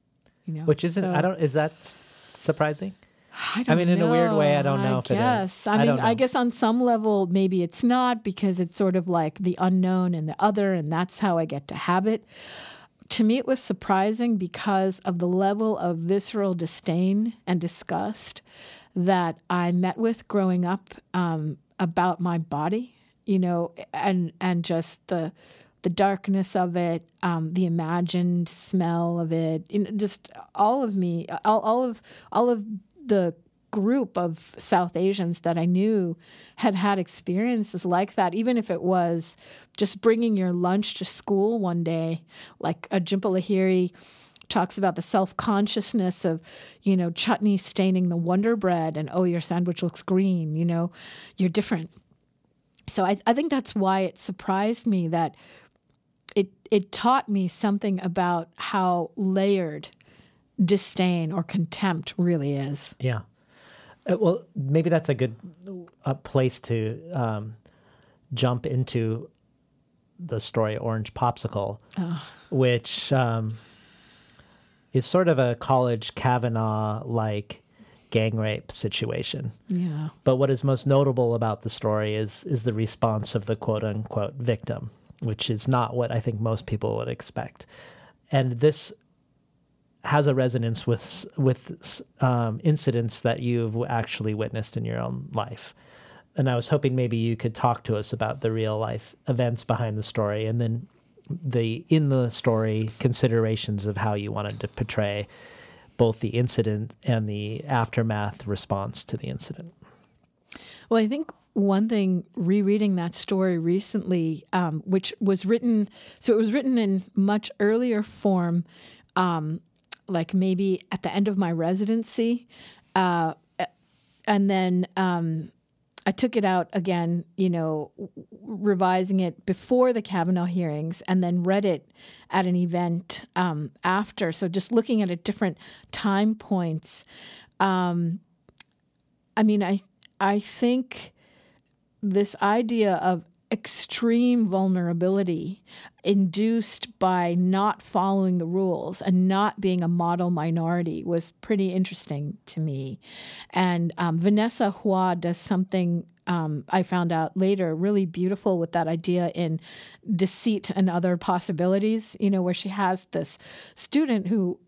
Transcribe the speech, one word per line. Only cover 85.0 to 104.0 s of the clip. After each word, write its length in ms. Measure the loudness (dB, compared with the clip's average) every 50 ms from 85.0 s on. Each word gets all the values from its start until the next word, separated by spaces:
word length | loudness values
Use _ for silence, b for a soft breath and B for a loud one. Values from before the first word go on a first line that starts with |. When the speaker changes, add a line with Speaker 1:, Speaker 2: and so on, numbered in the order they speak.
| _ -20 -14 -8
Speaker 2:
which 300 | -6 -6 -4 -4 -4 -4
is 180 | -4 -2 0 0
not 280 | 0 0 0 0 -2
what 160 | -2 -2 -2
I 80 | -2 -2
think 200 | -2 -2 -4 -2
most 260 | -2 -2 -2 -4 -4 -6
people 280 | -6 -4 -2 -2 -4 -4
would 120 | -4 -6
expect. 560 | -8 -8 -10 -10 -8 -8 -10 -10 -12 -20 -20 B B B B B B B B B B B _ -2
And 280 | 0 0 0 0 0 2
this 340 | 2 2 2 2 -6 -12 -14 _ _ _ _ _ _ _ _ _ _ _ _ _ _ _ _ _ _ _ _ _ -4
has 220 | 0 2 4 4
a 80 | 4 4
resonance 540 | 4 2 2 2 0 0 0 -2 -2 0 0
with 140 | 0 0
s-, 240 | -2 -6 -6 -6 -6 -8 -2
with 400 | 0 2 2 2 0 -4 -16 -14 -10
s-, 200 | -8 -8 -8 -8 -10 _ _ 0
um, 400 | 0 2 2 2 0 -2 -2 -2 2
incidents 560 | 2 2 2 2 0 0 0 0 -2 -4 -2
that 200 | -2 -2 -2 0
you've 340 | -2 0 0 0 0 -2 -2 -4 -2 -2
actually 440 | -2 -2 -2 -4 -6 -6 -4 -4 -2
witnessed 440 | -2 -4 -4 -4 -6 -6 -6 -6 -6
in 80 | -4
your 140 | -4 -4 -4
own 280 | -4 -4 -6 -8 -8 -6 -6
life. 420 | -6 -6 -6 -8 -16 -16 -20 -20 B B B B B B B B B B B -4 -2
And 120 | 0 0
I 60 | 0
was 140 | 0 0 0
hoping 260 | 0 0 0 0 0
maybe 220 | 0 0 0 0 0
you 180 | 0 0 -2
could 200 | -2 -4 -6 -4
talk 280 | 0 0 0 0 0 -2
to 140 | -4 -4 -2
us 160 | -4 -4 -4
about 260 | -4 -2 -4 -4 -2
the 120 | -2 -2
real 260 | 0 0 -2 -2 -2 -2
life 380 | -2 -4 -4 -6 -10 -14 -20 _ -4 -2
events 380 | 0 0 0 0 -2 -2 -2
behind 320 | -2 0 0 0 -2 -4 -4
the 60 | -6
story 420 | -4 -2 -2 -2 0 0 -2 -2
and 160 | -2 0 0
then 260 | 0 0 -2 -4 -6 -10 _ _ _ _ _ _ _ -10
the, 540 | -10 -8 -6 -2 0 0 0 0 -2 -4 -2 2
in 180 | 2 4 4 4
the 220 | 2 2 2 0
story, 600 | -2 -2 0 2 2 2 2 2 0 0 -2 -2 -4 0
considerations 880 | 0 0 2 2 2 2 2 2 2 2 0 -2 -2 -4 -4 -2 -2
of 120 | -4 -2
how 160 | -2